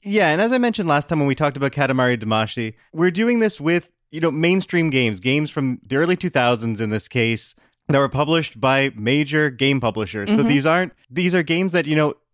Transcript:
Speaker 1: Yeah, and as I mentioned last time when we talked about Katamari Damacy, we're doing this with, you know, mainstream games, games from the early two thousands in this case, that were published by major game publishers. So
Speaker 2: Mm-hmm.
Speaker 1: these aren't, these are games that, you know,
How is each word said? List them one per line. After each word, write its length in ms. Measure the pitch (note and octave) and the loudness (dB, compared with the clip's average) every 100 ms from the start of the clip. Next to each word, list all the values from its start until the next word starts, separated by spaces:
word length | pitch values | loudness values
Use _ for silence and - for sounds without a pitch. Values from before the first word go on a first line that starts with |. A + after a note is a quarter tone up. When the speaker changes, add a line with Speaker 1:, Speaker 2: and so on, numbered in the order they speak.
Speaker 1:
Yeah, 280 | G3+ G#3 F3 | 0 2 2
and 100 | D#3+ | 2
as 120 | A3+ | 2
I 60 | B3+ | 2
mentioned 300 | A#3+ A3 F3 | 0 0 0
last 200 | D3 - | 0 0
time 100 | D#3+ | 0
when 100 | C#3+ | 0
we 60 | |
talked 220 | C3+ D3+ C#3 | 0 -2 0
about 160 | C#3 | -4
Katamari 440 | C3+ C3+ C3 B2+ A#2+ | -2 -2 2 2 0
Damacy, 580 | G#2+ A2 A2 - A2+ A2 _ | 0 0 -2 -4 -8 -8 _
we're 180 | D3 F3+ | -2 -2
doing 300 | F3 A3+ A#3+ | 2 0 2
this 200 | A3 - | 0 -2
with, 280 | D3+ F3 - _ _ | 0 -2 -2 _ _
you 80 | D#3 | -2
know, 100 | E3 | -2
mainstream 600 | D3+ E3 F#3+ F3+ F3 E3 | 2 2 2 0 0 0
games, 280 | C3 A#2+ G2+ | 2 0 -2
games 320 | B2 C#3+ D3+ | -2 0 -2
from 300 | - C3+ B2 | -2 -4 -4
the 120 | - C3+ | -4 -2
early 180 | E3 F3+ | 0 0
two 140 | F3+ | 0
thousands 500 | C#3+ A#2+ B2 A#2 G#2+ | 0 2 0 -2 -4
in 100 | A2 | -4
this 180 | G#2+ - | -4 -4
case, 480 | B2+ A2+ A2+ - - _ _ _ | -2 -2 -2 -8 -20 _ _ _
that 100 | C#3 | 0
were 100 | C#3 | 2
published 520 | C3 D3 E3 D3+ A2+ | 0 0 0 -2 -2
by 320 | C3 C3+ C3+ | 0 2 0
major 560 | A2+ G#2+ C#3+ D3 D3+ D3+ | -2 -2 0 0 0 0
game 300 | B2 C3+ C#3 | 0 0 2
publishers. 480 | A#2+ G#2 G#2 A2 G2+ | 0 -2 -4 -4 -2
So 80 | - | 0
Speaker 2:
Mm-hmm. 100 | - | 2
Speaker 1:
these 160 | - D3+ | 2 2
aren't, 260 | E3+ F#3 - _ | 0 -2 -8 _
these 240 | B2+ F3+ | -2 0
are 80 | F3+ | 0
games 300 | D#3 E3 F#3 | 0 -2 0
that, 120 | F3 | -2
you 120 | D3 D3+ | 0 0
know, 180 | D3+ - _ | 0 -2 _